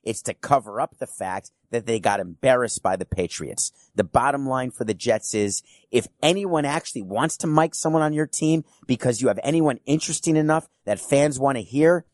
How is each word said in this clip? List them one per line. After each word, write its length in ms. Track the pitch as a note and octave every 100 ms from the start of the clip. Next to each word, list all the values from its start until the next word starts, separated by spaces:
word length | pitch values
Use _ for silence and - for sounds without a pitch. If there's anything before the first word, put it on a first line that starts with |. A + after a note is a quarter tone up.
It's 180 | A2 A2
to 120 | -
cover 460 | F#2+ - C#3 G#2+ G#2
up 180 | D#3 _
the 80 | C3
fact 420 | - F#2+ F#2+ - _ _
that 160 | A#2 G#2+
they 120 | A2+
got 220 | G2+ G2+
embarrassed 640 | F2+ E2 C3+ B2+ A#2 -
by 120 | F#2+
the 120 | F#2 F#2
Patriots. 640 | - F2 - C#2+ - - _ _ -
The 80 |
bottom 420 | F#2+ B2 C3 C#3 C3+
line 240 | C3 B2+
for 140 | -
the 100 | A2
Jets 400 | G2 A#2+ A2 -
is, 280 | G#2+ G#2 F#2+ _ _ _
if 160 | A#2+ - _
anyone 420 | D3+ F#3+ G3 E3
actually 380 | D3 D#3 - -
wants 340 | F#2+ G#2 D#3 -
to 100 | F3+
mic 260 | D3+ E3
someone 280 | - D#3+ D#3+
on 100 | D3+
your 140 | D3+ D#3
team 380 | - D#3 D#3+ - _ -
because 340 | B2 B2+ A2
you 60 | B2
have 140 | G2+
anyone 380 | C3+ E3 D3+ A#2+ -
interesting 500 | D#3 - D#3 - D#3
enough 320 | D#3 D#3 - _
that 160 | - G#2
fans 400 | - C#3 D3 C3
want 160 | C#3 B2+
to 60 |
hear 420 | F#2+ C3+ D#3+ F3 -